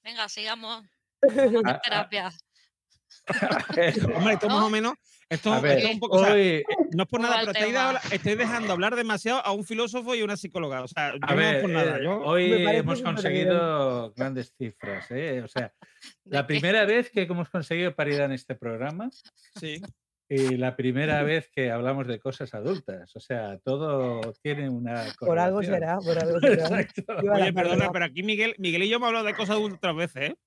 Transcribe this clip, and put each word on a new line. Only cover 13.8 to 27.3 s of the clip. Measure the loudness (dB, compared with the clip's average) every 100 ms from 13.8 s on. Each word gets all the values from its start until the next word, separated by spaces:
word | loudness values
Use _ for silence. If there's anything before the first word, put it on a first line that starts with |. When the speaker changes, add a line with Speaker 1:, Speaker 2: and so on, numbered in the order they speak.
| 0 0
Speaker 4:
bien. | -6 -6
Speaker 2:
grandes | -4 -4 -8 _
cifras, | -10 -8 -10 -10 -8
¿eh? | -6 -4 -6
O | -6
sea, | -8 -8 _ -20 _
Speaker 1:
<laughs> | -20 _ -4
¿De | -2
Speaker 2:
la |
Speaker 1:
qué? | 0
Speaker 2:
primera | 0 4 4 4
vez | 2 2
que | -2
hemos | 0 -2 -4
conseguido | -6 -4 -2 -2 -2
paridad | -2 0 0
en |
este | -2 -8 -10
programa. | -8 -6 -6 -6 -10 -12 -20 _ _ -14
Speaker 3:
Sí. | -10 -10 -14 _ _ _ _
Speaker 2:
Y | 0 2 2
la | 0 0
primera | -2 0 0 0
vez | 2 0 -2
que | -2 -2
hablamos | 0 -2 -2 -4
de | -6
cosas | -6 -8 -10
adultas. | -6 -4 -4 -6 -14 -16 -20
O |
sea, | -8 -6 -6 -8
todo | -4 -4 -2 -2 -2 -4 -6 -6
tiene | -6 -4 -4
una | -4 -4 -6 -6 -4
Speaker 4:
Por | 0 2
algo | 2 0
Speaker 2:
correlación. | 0 -2
Speaker 4:
será, | 0 -2
por | 0 0
algo | 2 2
será. | 2 2
Speaker 2:
<laughs> | 2 0
Exacto. | -2 -8 -8 -4
Speaker 4:
Iba | 2